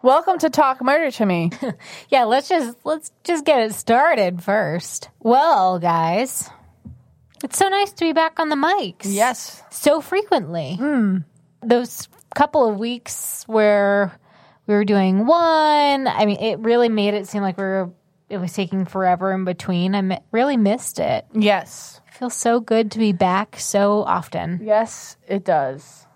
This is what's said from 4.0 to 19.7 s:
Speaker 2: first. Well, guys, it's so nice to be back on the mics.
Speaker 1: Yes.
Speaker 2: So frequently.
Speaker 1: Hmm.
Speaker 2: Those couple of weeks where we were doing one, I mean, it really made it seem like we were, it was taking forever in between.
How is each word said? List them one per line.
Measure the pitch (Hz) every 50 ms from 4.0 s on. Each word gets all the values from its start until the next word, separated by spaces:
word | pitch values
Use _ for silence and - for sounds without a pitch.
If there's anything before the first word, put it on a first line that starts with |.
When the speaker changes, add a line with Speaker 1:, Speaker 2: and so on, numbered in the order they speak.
| 285 339 320 233 202 180 180 170
Speaker 2:
first. | - - 196 214 190 - 156 175 - - - - - - _ _
Well, | - 226 240 262 294 339 302 208 185 185 185 180
guys, | 165 175 165 165 165 165 175 208 262 262 - - - - - - _ _ _ _ _ - - - _ _ _ _ _ _ _ _ -
it's | - -
so | - 392
nice | 392 381 403 403 403
to | 403 - 339
be | 330 311
back | 320 320 320 _ -
on | 330
the | 302 302
mics. | 277 285 330 381 415 285 185 175 _ -
Speaker 1:
Yes. | 196 196 196 220 254 247 - - - - - - -
Speaker 2:
So | - - - 302 285 320
frequently. | 277 - 359 392 427 - 381 285 185 147 170 170 151 131 180
Speaker 1:
Hmm. | 180 254 294 294 254 220 196 185 190 151 _ _ _ _ _ _ _
Speaker 2:
Those | - 233 240 240 247 233 - - - _ _ - _ _ -
couple | - 285 302 - 311 254 226
of | 208 190
weeks | 220 233 247 240 _ - - - - - - - -
where | - 220 220 214 208 208 202 202 202 202 202 202 180 - _ _ _ _ _ _ _ _ _ _
we | - 208
were | 208 214
doing | 196 208 196 190 190 190 196 220
one, | 247 330 339 339 330 320 311 302 302 302 294 294 285 277 269 269
I | 254 - - 214
mean, | 208 202 -
it | 208 226 196 -
really | 220 226 233 240 240
made | 233 226 214 202 208 208
it | 208 196
seem | 190 - 208
like | 196 190 175
we | 196 196
were, | 190 190 190 185 175 180 _ _ _ _ _ _ _
it | 202
was | 196 180 175 -
taking | - 190 175 196 190 185
forever | - - 190 190 180 180 180 185 190 190
in | 190 190
between. | 185 180 - - -